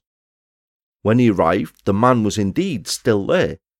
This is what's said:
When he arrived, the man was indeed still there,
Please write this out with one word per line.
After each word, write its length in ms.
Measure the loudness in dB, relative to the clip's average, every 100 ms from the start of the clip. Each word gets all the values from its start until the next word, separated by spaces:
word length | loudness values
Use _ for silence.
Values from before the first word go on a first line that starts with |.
| _ _ _ _ _ _ _ _ _ _
When 160 | 0 2
he 120 | 2
arrived, 540 | 2 0 0 -4 _
the 80 | -4
man 320 | 0 2 2
was 140 | 0 -2
indeed 480 | -2 -2 -4 -6 -8
still 400 | -6 0 0 0
there, 320 | 0 0 -6 _